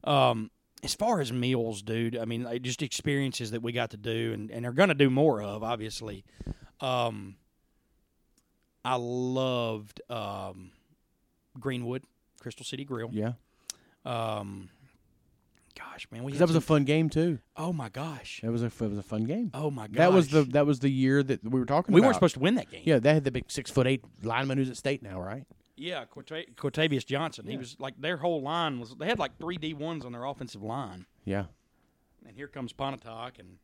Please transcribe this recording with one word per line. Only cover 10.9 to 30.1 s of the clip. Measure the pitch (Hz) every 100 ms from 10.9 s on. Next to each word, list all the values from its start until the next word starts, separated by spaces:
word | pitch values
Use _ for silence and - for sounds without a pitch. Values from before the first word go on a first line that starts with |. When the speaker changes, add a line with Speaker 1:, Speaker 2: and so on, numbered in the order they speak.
| _ _ _ _ _ _ 135
Speaker 1:
Greenwood, | 135 127 120 131 _ _ _ _
Crystal | 127 - 127
City | -
Grill. | 139 123 113
Speaker 2:
Yeah. | 107 107 120 _ _ _ - _ _ -
Speaker 1:
Um, | 120 113 107 101 98 95 _ 135 _ _ _ _ _ _ _ _ -
gosh, | - - -
man, | 113
we | 127
Speaker 2:
'Cause | 139
Speaker 1:
had | 170
Speaker 2:
that |
was | 165
a |
Speaker 1:
some | -
Speaker 2:
fun | 151
game, | 139 151 160
too. | 151 170 139 _ -
Speaker 1:
Oh, | 160
my | 170 117
gosh. | 123 160 135 107 -
Speaker 2:
That | 113
was | 117
a, | 117
it | -
was | 110 101
a |
fun | 98 110
game. | 113 185 233
Speaker 1:
Oh, | 135 151
my | 139 107
Speaker 2:
That | 107 175
was | 190 151
the, | 151
Speaker 1:
gosh. | 139
Speaker 2:
that | 139 147
was | 135
the | 139
year | 131 131 139
that | 135 127 110
we | 131
were | 123
talking | 143 180
Speaker 1:
We | 180
weren't | 254
Speaker 2:
about. | 233
Speaker 1:
supposed | 180 -
to |
win | 151 247
that | -
game. | 87
Speaker 2:
Yeah, | 87 143
they | 123
had | 156
the | 135
big | 127 -
six-foot-eight | - 120 - 127 135 - -
lineman | 113 117 135 135
who's | 131
at | 120
State | 135 139
now, | 104 92
right? | 90 123 135 _ _ -
Speaker 1:
Yeah, | 160 170 117
Corta-, | - - 160 170 117
Cortavius | 143 139 160 135 -
Johnson. | 135 160 - -
He |
Speaker 2:
Yeah. | 135
Speaker 1:
was, | 123 -
like, | 135 -
their | 147 175
whole | 170 165
line | 135 170 160 127
was, | 113 127
they | 160
had, | 233
like, | 143 -
three | 165 180
D | 156
ones | 151 156 160
on | 139